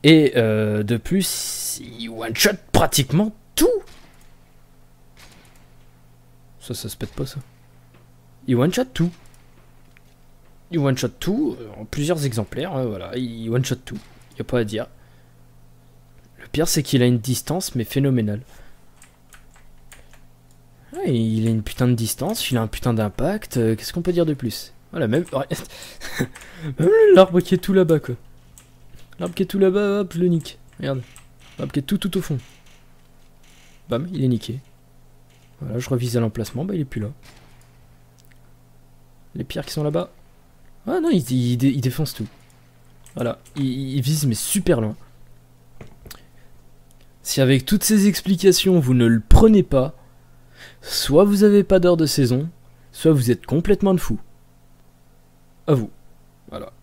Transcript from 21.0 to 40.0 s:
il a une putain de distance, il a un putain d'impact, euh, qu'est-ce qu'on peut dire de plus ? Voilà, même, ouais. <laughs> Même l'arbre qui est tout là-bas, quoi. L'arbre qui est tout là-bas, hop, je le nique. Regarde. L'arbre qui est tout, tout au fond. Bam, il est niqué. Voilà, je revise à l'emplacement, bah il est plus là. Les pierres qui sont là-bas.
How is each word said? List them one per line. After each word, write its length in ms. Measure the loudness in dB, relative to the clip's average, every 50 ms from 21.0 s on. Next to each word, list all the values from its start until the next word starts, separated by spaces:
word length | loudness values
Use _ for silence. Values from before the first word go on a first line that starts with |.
| -2 -2 0
il 320 | 0 0 0 -2 0 0
a 40 | 0
une 120 | -2 -2
putain 240 | -4 -6 -4 -2 0 0
de 60 | 0
distance, 560 | 0 -2 -6 -6 -6 -6 -6 -4 -6 -4 -4
il 60 | -2
a 60 | -2
un 40 | -2
putain 280 | -4 -6 -4 -4 -2 -2
d'impact, 640 | 0 -2 -4 -4 -4 -4 -4 -4 -6 -8 -6 -4
euh, 200 | -2 0 0 -2
qu'est-ce 160 | -2 -6 -8
qu'on 100 | -8 -6
peut 100 | -4 -2
dire 140 | 0 0 0
de 80 | -2 -2
plus ? 380 | -4 -6 -8 -8 -8 -14 -16 -20 -20 _ _
Voilà, 160 | -6 -4 -2
même, 180 | 0 0 -2 -2 -4
ouais. 140 | -6 -8 -6 -6 -8 -10 -10 -16 -18 -20 -20 -20 -18 -16 -14 -12 -6 -6
<laughs> 80 | -8 -8 -8 -20 -20 -20 -18 -12 -12 -12 -4 0
Même 100 | 2 2 4 6 6 8 10
l'arbre 260 | 8 8 8 6 0
qui 140 | 2 2 -2
est 40 | -2
tout 140 | 0 0
là-bas, 280 | 2 2 4 4 2 0
quoi. 160 | 0 -6 -12 -12 -14 -20 -20 -20 -20 -20 -20 -20 -20 _ _ -20 -20 -20 -20 -20 -20 _ -14 -10
L'arbre 140 | -10 -10 -4
qui 100 | -4 -6
est 20 |
tout 120 | -4 0 0
là-bas, 420 | 0 2 2 0 -2 0 -2 -2
hop, 140 | -4 -6 -4
je 40 | -2
le 80 | 0
nique. 320 | 0 0 0 -4 -8 -18 -20 -20 -20 _ -8
Regarde. 240 | -6 -6 -6 -6 -8 -14 -20 -20 -20 -20 -20 _ -20 -20 -12 -12
L'arbre 140 | -12 -6
qui 60 | -6 -6
est 40 |
tout, 160 | -4 -2 -4 -4
tout 180 | -4 -4 -4
au 60 | -4
fond. 160 | -4 -4 -6 -8 -8 -14 -20 _ _ -20 -20 -20 _ -20 -20 _ _ _ -20 -20 -20 -20 -20 _ -20 -20 -20 -20 -20 -20 -20 -20 -10 -6
Bam, 200 | -6 -6 -6 -6
il 120 | -6 -2 0
est 40 | 0
niqué. 300 | 0 -2 -4 -8 -12 -14 -14 -20 _ _ _ _ _ -20 -20 _ -20 _ _ _ _ _ _ _ -18 -14
Voilà, 180 | -12 -8 -8 -8
je 100 | -4 -4
revise 280 | -4 -4 -4 -2 -2
à 40 | -2
l'emplacement, 440 | -2 -2 -4 -6 -8 -8 -6 -8 -6
bah 100 | -6 -4
il 60 | -6
est 60 | -6
plus 140 | -6 -6 -8
là. 100 | -8 -8 -10 -14 -20 -20 -20 -20 -20 -20 -20 -20 -20 _ _ -20 -20 _ -20 _ _ _ _ _ -20 -20 -20 -20 -20 -20 -20 _ _ _ -20 -20 -20 _ -20 -20 -20 _ _ _ -20 -16 _
Les 100 | -12 -12
pierres 220 | -8 -10 -10 -10
qui 60 | -8
sont 120 | -6 -4 -4
là-bas. 260 | -2 -2 -4